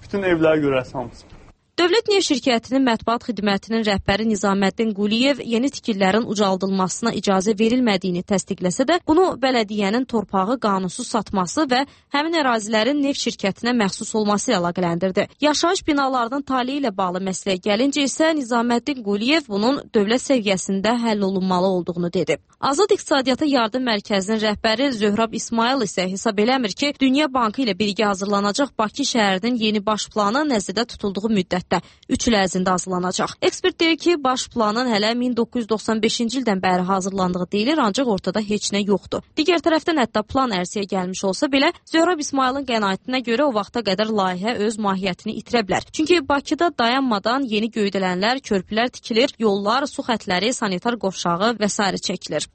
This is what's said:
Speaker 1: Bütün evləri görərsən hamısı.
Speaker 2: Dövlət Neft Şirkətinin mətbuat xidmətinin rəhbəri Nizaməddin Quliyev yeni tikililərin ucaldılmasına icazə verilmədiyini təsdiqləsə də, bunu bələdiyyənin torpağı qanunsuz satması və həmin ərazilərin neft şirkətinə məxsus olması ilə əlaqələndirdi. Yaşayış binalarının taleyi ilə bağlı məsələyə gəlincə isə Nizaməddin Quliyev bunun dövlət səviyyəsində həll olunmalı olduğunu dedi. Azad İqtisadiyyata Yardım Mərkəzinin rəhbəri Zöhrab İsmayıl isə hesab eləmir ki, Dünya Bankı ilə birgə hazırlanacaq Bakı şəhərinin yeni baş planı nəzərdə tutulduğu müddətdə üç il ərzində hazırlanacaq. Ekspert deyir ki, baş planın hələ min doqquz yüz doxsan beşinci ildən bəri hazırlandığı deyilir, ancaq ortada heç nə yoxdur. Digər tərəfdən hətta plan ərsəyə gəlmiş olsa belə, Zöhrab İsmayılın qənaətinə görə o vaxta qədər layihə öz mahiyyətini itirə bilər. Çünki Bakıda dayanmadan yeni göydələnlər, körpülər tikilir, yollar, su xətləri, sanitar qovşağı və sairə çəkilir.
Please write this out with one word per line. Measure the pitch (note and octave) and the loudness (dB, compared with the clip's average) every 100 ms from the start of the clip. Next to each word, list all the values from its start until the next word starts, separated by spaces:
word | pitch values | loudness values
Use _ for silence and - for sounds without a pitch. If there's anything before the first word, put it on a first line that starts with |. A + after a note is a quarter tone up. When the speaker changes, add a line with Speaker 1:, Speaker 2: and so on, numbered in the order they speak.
Speaker 1:
Bütün | - G3+ F#3 E3+ | -6 -4 0 2
evləri | D#3+ D#3 C#3+ | 4 4 2
görərsən | C3 B2+ C#3 | 0 -4 -10
hamısı. | A#2 - - - - _ _ | -10 -14 -20 -20 -20 _ _
Speaker 2:
Dövlət | - F4 G#4+ A4 | 0 2 2 2
Neft | G4+ E4 | 0 2
Şirkətinin | C4 C4+ A3+ - C4 C4 | 0 2 0 0 0 2
mətbuat | A3 - A#3 - | 0 0 -4 -4
xidmətinin | G#3 G#3 G3 - A3+ G#3+ | -2 0 0 0 -2 0
rəhbəri | F#3+ - G3 A3+ | 0 0 0 0
Nizaməddin | G#3 G#3 G3 G3 F#3+ A3 | 0 2 2 2 0 -2
Quliyev | G3+ G#3 A3 C4+ B3+ | 0 0 2 2 0
yeni | - A3+ C#4 | -2 0 0
tikililərin | - - G3 F#3+ G3+ A#3+ | -2 -4 0 2 2 0
ucaldılmasına | G3+ G3+ F#3+ G3 F#3+ F#3 - A#3 - | 0 2 2 0 0 -2 -2 -2 -2
icazə | F#3+ F#3+ F#3+ G3 | 0 2 2 2
verilmədiyini | A3+ B3+ A#3+ G3 F#3+ F3 - | 2 4 2 0 0 -4 -2
təsdiqləsə | F#3+ - F#3+ F3+ - C4+ | -2 -2 -4 -2 0 2
də, | F4 - | 2 4
bunu | D#4+ F#4 A#3+ | 4 4 2
bələdiyyənin | C4 B3+ G3+ G#3 G3 A3+ C4 | 0 2 0 0 0 0 0
torpağı | A3+ G3 G3 F#3 - | -2 0 0 0 0
qanunsuz | G#3+ F#3+ F#3 - B3 | 0 0 -2 -6 -4
satması | A#3 F#3+ F#3+ F3 - D4+ | -4 -2 -2 -2 -2 0
və | B3 C#4 - _ | 0 -2 -8 _
həmin | C#4+ D#4 E4+ | -4 0 0
ərazilərin | C#4 A3+ G#3 A3 A3+ D4 | 2 0 0 0 2 2
neft | C#4 C#4 | 0 -2
şirkətinə | - - G3 - A#3 B3 | -4 -2 -4 -2 -2 0
məxsus | G3+ - A3 A3+ | 0 -2 -4 -2
olması | G#3 G#3 - | 0 0 2
ilə | G#3 | 0
əlaqələndirdi. | F3 F3 F3 E3+ F#3+ F#3 F#3 - | 0 0 0 0 0 0 -4 0
Yaşayış | D4 D4 E4+ F#4 - | 0 2 0 0 0
binalarının | C#4+ C4+ C4 A#3 C#4 C#4 | 0 2 0 -2 -4 -2
taleyi | C4 B3 C#4+ | -2 -2 -2
ilə | C4+ | -4
bağlı | G3 F#3 F3+ F#3+ | -2 -2 -2 -4
məsələyə | F#3 - F#3 G#3+ | -4 -4 -2 0
gəlincə | G#3 C#4 D4 C#4 | 2 2 2 -2
isə | - D#4+ D#4 | 2 2 2
Nizaməddin | A#3 A#3+ A#3 A#3+ A#3+ C4+ | 0 0 2 0 -2 -6
Quliyev | G3+ G3+ A#3 D#4+ C#4+ | -2 -2 2 0 0
bunun | G3+ A3 C#4+ - | 0 0 0 0
dövlət | A3+ G3+ B3 - | 0 2 0 2
səviyyəsində | C4 G3+ F#3+ - G3 G3+ A#3+ A#3 | 0 2 -2 -2 -2 0 0 0
həll | G#3+ G3 | 0 0
olunmalı | F#3+ F#3 F3+ F#3+ | 0 0 2 2
olduğunu | F#3 F3 E3+ F3 | 0 -2 -4 -2
dedi. | F#3 D#3+ D3 _ _ | -2 0 -2 _ _
Azad | A#3 C#4+ G#4 | -2 2 2
İqtisadiyyata | G4+ - C#4+ C4 B3+ D#4 | 2 2 0 2 0 2
Yardım | C4+ A3+ B3+ B3+ | 2 0 -2 -2
Mərkəzinin | G#3+ - G3+ F#3+ A3 G#3+ | -2 0 -2 0 0 0
rəhbəri | G3+ A3 A3 C#4+ | 0 0 2 0
Zöhrab | A#3 G#3 G#3 A3+ | 2 0 2 0
İsmayıl | A3+ - A#3 A3+ C4+ G3 | -2 -4 0 2 0 -2
isə | - F#3 | -2 -4
hesab | F#3+ A#3 G3+ | -2 -2 2
eləmir | G#3+ C4+ A3+ - | 2 2 -2 -2
ki, | C#4+ C#4+ | -4 0
Dünya | C4+ C4 D4+ | 2 2 2
Bankı | C4 A3 G#3 B3+ | 0 -2 0 -4
ilə | |
birgə | F#3 G#3+ F#3+ G#3+ | 0 -2 0 0
hazırlanacaq | G3 G3 G3+ G3+ G3+ C#4 - | 0 0 0 0 0 -2 0
Bakı | G#3+ - C#4 | -4 -2 -2
şəhərinin | B3 G#3 F#3+ A3+ B3 | 2 2 2 0 0
yeni | A3 G#3+ G3+ | 0 0 0
baş | G#3 - | -2 -2
planı | - G3+ B3 D4+ | 0 0 2 0
nəzərdə | A3+ F#3+ F#3+ A#3+ | 0 -2 -4 -4
tutulduğu | - G#3 F#3+ G#3+ | -4 -4 -2 0
müddətdə | G#3+ F3+ F3+ - F3+ - - _ | 0 0 -4 0 -4 -4 -20 _
üç | C4 - | -2 2
il | G#3+ | 2
ərzində | F#3+ F#3 F#3 F3+ | 2 0 0 0
hazırlanacaq. | F#3 F3+ F3+ - D#3 - | -2 -4 -2 -2 -4 -2
Ekspert | F#4 - F#4 - | -2 0 -4 0
deyir | E4 E4 | 0 2
ki, | E4+ E4+ | 2 2
baş | B3+ B3+ - | 0 -2 -4
planın | A#3+ G#3+ G#3+ B3+ | -2 0 0 0
hələ | G#3+ G#3 A#3+ | 2 2 0
min | B3 A#3 | 0 0
doqquz | A3+ B3 A3 | -2 -2 -2
yüz | |
doxsan | G#3+ - A3 | -2 0 0
beşinci | G#3+ - A#3 C4 | 0 0 -2 0
ildən | A#3 F#3+ | 0 0
bəri | F#3 F3+ F3+ | 2 2 2
hazırlandığı | G3 F#3 F#3+ F3+ F3 F3+ | 0 -2 -2 -2 -2 -2
deyilir, | G3+ A3 D#4 | 0 2 2
ancaq | A#3 G3 C4 | 2 0 0
ortada | F#3+ - F#3+ | 0 -2 -4
heç | G3+ G#3 - | -2 -4 -2
nə | G3+ G3+ | -2 0
yoxdur. | F#3+ - - - - | 0 0 -8 -6 -2
Digər | D#4 E4+ | 2 2
tərəfdən | E4+ D#4+ F4+ D#4 | 2 0 0 0
hətta | A3+ G#3+ | 0 -2
plan | G#3 C4+ B3+ F#3 | -2 -2 0 -2
ərsəyə | F3+ G#3+ G3 | -4 -6 -4
gəlmiş | G3 F3+ F#3 G3 | -4 -4 -4 -4
olsa | F#3 D4 | -2 0
belə, | C4+ D4 - - | 2 2 0 -2
Zöhrab | D#4+ E4 E4+ | 2 2 0
İsmayılın | D4 C#4 B3+ C4+ C4+ | -2 0 0 -2 -2
qənaətinə | A3+ G3+ F#3+ - B3+ A#3+ | 0 0 -2 -4 -4 -2
görə | A3+ D4 | 0 2
o | G#3+ | 0
vaxta | F#3+ A#3+ | -2 -4
qədər | G#3 F#3 G#3+ | -2 -2 0
layihə | G#3+ F#3 F3+ G#3 B3 G#3 | 0 0 -2 -4 -2 -2
öz | G#3+ G#3 | -2 -2
mahiyyətini | F#3+ F#3+ F3 G#3 A3+ | -2 -2 -4 -8 -10
itirə | - A#3+ F#3+ | -2 -2 0
bilər. | E3+ - | -2 -2
Çünki | - D#4 F4 C#4 | -4 2 2 2
Bakıda | C#4+ - D4 F4 - | -2 0 0 0 2
dayanmadan | A#3 C4 C4 G#3 G#3+ B3+ | 0 2 0 0 0 -2
yeni | C4+ G#3 A3 | 0 -2 -2
göydələnlər, | A3 G3+ G3 F#3 F3+ G#3 C4 | 0 0 0 -2 0 0 -2
körpülər | - G3+ - G#3+ B3 | -2 -4 -2 -2 -2
tikilir, | - - A3 C#4 - | -4 -2 2 2 2
yollar, | A3 G3 G3+ B3 C#4+ | 0 2 0 0 -2
su | - | -6
xətləri, | C4 A3 - F3+ G#3 B3+ | -4 -4 0 0 0 -2
sanitar | G#3+ F3+ A#3 A#3+ | -2 -2 -2 -2
qovşağı | G3 F3+ F3 E3+ G#3+ A3+ | -4 -2 -2 2 0 0
və | G#3 | -2
sairə | - G3+ F3 | 0 -2 -2
çəkilir. | - F#3 - D#3 - | -4 -8 -4 -6 -6